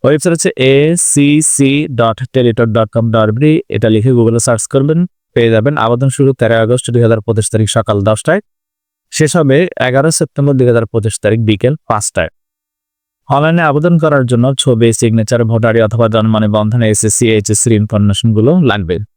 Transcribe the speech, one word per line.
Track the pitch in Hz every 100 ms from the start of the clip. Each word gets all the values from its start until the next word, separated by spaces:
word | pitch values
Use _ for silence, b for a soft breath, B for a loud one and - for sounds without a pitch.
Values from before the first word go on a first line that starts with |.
ওয়েবসাইট | 131 151 180 165
হচ্ছে | - - 131
এসিসি | 139 151 170 - 143 143 151 156 - 135 143 151 120
ডট | 113 110 127 131
টেলিটক | 123 110 117 110
ডট | 110 120
কম | 113 113
ডট | 107 110
বিডি। | 151 156 - -
এটা | 117
লিখে | 110 123 123
Google-এ | 113 117 127
সার্চ | 117 -
করবেন, | 135 143 160 180 _ _
পেয়ে | - 117
যাবেন। | 113 117 143 113
আবেদন | 120 135 -
শুরু | 139 131
তেরো | 110 113
আগস্ট | 113 123 -
দুই | 120 113
হাজার | 113 107
পঁচিশ | 110 107
তারিখ | 110 107 117
সকাল | 113 104 101
দশটায়, | 107 - 185 _ _ _ _ _ _ _
শেষ | - 156 180
হবে | 143 135 180 - 127
এগারো | 131 151 160
সেপ্টেম্বর | 156 - 143 135
দুই | 123
হাজার | 117 113
পঁচিশ | 113 107 -
তারিখ | 104 110 110
বিকেল | 104 123 151 _
পাঁচটায়। | 107 - - 80 _ _ _ _ _ _ _ _ _ -
অনলাইনে | 135 156 170 160
আবেদন | 139 170 170
করার | 156 143 123
জন্য | 123 127 139
ছবি, | 139 113 117 110
সিগনেচার, | 117 113 107 120 113
ভোটার | 117 113
আইডি | 110 110
অথবা | 113 113 110
জন্ম | 110 110
নিবন্ধন, | 107 107 107 120 113
এসএসসি, | 104 110 - 117 110
এইচএসসি | 104 107 123 110
ইনফরমেশনগুলো | 107 104 101 98 113 107 117 180 139
লাগবে। | 104 85 87 104